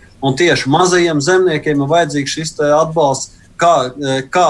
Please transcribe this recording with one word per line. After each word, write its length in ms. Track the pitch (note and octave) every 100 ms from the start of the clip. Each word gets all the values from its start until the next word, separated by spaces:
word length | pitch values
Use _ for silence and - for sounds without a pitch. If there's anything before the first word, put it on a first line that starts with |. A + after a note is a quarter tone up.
| - -
un 140 | C3+ C3
tieši 320 | F3 B2+ C3
mazajiem 520 | D#3 F3+ F3+ E3+ D3+
zemniekiem 580 | C#3 F#3 F3+ D3+ D#3 C#3+
ir 100 | C#3
vajadzīgs 440 | E3+ D#3+ C#3+ C3+ -
šis 180 | D#3+ -
te 100 | D3
atbalsts 600 | D3+ D#3+ D#3+ C#3+ C3+ - - - -
kā, 160 | E3+ D#3 B2+
e, 300 | C#3+ C#3 C3+ C3
kā 180 | F3+